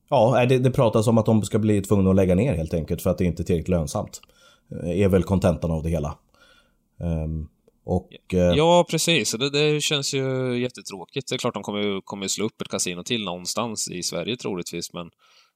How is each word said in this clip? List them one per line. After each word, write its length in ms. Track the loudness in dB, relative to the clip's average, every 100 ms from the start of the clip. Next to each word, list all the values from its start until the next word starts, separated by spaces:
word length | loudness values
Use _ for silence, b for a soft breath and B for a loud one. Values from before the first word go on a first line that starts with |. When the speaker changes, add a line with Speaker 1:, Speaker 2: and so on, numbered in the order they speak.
| 0
Speaker 1:
ja, 220 | 4 4
nej, 140 | 4 4
det, 120 | 4
det 120 | 4
pratas 360 | 4 2 4 4
om 100 | 4
att 80 | 4
de 180 | 2
ska 160 | 2 0
bli 220 | 2 2
tvungna 280 | 2 4 4
att 60 | 4
lägga 200 | 4 4
ner 180 | 2 0
helt 180 | -2
enkelt 280 | -4 -4 -2
för 80 | -2
att 80 | 0
det 80 | 0
inte 180 | -2
är 20 | -2
tillräckligt 240 | -2 0
lönsamt. 520 | -2 -2 -6 -8 -12 _ b b b -16 -8
Eh, 180 | -4 2
är 60 | 4
väl 140 | 4
kontentan 480 | 4 2 2 2 0
av 120 | -2
det 60 | -2
hela. 280 | -2 -4 -8 _ b b b b b _ -8
Ehm, 440 | -4 -4 -4 -6 -8 _ _ _ -4
och, 240 | -4 -4 -18 -4
eh, 60 | 2 4 4
Speaker 2:
Ja, 280 | 4 4 4
precis. 400 | 0 0 0 0
Så 80 | -2
det, 120 | -2
det 320 | 0 0 0
känns 320 | -2 -2 -2
ju 440 | -4 -2 -2 -2 -2
jättetråkigt. 680 | -4 -8 -16 -16 -10 -10 -6
Det 60 | -4
är 20 |
klart 160 | -4
de 100 | -6
kommer 160 | -6 -2
ju, 220 | -2 -4
kommer 220 | -8 -8 -6
ju 40 |
slå 160 | -4 -4
upp 160 | -6
ett 60 | -8
kasino 360 | -6 -6 -6
till 200 | -6 -6 -6
någonstans 640 | -8 -6 -4 -4 -6 -8
i 120 | -6
Sverige 340 | -6 -6 -6 -6
troligtvis, 560 | -6 -8 -8 -10 -10
men 160 | -12 -16 _ b b b